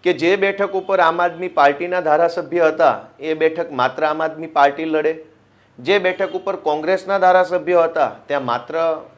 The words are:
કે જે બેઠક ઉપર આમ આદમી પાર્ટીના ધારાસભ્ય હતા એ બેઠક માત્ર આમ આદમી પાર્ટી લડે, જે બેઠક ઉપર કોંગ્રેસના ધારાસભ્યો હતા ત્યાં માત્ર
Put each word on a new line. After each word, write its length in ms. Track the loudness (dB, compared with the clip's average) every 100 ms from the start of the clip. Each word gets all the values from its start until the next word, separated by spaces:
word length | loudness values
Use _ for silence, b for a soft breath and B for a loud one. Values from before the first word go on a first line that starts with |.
કે 100 | 0
જે 220 | 0 2 2
બેઠક 360 | 0 0 -2
ઉપર 280 | -2 -2 2
આમ 220 | 2 2
આદમી 260 | -2 -2 -6
પાર્ટીના 540 | 4 4 2 -4 -2
ધારાસભ્ય 640 | 2 2 2 -2 -4 0 2
હતા 380 | 4 2 2 -8 _
એ 140 | -6
બેઠક 380 | 0 0 -2 -6
માત્ર 320 | -2 -2 0 -4
આમ 180 | -2
આદમી 240 | -4 -6 -6
પાર્ટી 380 | 2 2 2 -4
લડે, 380 | -2 -2 -4 -14 _ b b b -10
જે 200 | -2 0
બેઠક 320 | 0 -2 -6
ઉપર 240 | -4 -6 -4
કોંગ્રેસના 640 | -4 -2 -2 -2 -2 2
ધારાસભ્યો 680 | 4 4 2 -2 2 2
હતા 320 | 2 0 -2 -4 -6
ત્યાં 180 | -4 -2
માત્ર 560 | -6 -4 -4 -2 -4 -10